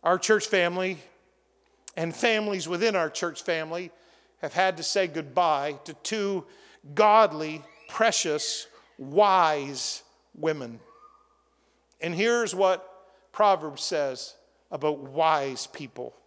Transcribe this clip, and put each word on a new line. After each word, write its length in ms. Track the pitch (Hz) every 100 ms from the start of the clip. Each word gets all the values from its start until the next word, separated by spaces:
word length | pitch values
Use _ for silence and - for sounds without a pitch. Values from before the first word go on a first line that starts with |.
our 140 | 170 180
church 300 | - 214 208
family 500 | 196 175 180 185 170 - _ _ _ _ _ _ _ - -
and 200 | 165 160
families 520 | 240 220 214 190 156
within 280 | 175 220 196
our 120 | 160
church 360 | - 175 151
family 480 | - 165 160 170 180 _ _ _ _ _
have 120 | 151
had 240 | 170 190 165
to 60 |
say 220 | 160 202 185
goodbye 720 | 156 147 131 170 147 143 139
to 100 | -
two 500 | 151 - 220 202 190 - - - - 143 147
godly, 680 | 214 214 214 156 156 156 - - -
precious, 800 | - 220 - 170 151 - - - - _ _
wise 1040 | 135 156 208 190 165 151 139 135 - - - _ _
women. 460 | - 156 156 123 117 - - - _ _ _ _ _ _ _ _ _
And 160 | 165 170
here's 400 | 220 240 220 180
what 560 | 190 185 - - - _ _
Proverbs 520 | - 208 185 151 139
says 500 | - 165 139 127 - - _ _ _
about 260 | 147 151 143
wise 680 | 135 135 160 160 139 127 -
people. 480 | - 135 - 123 -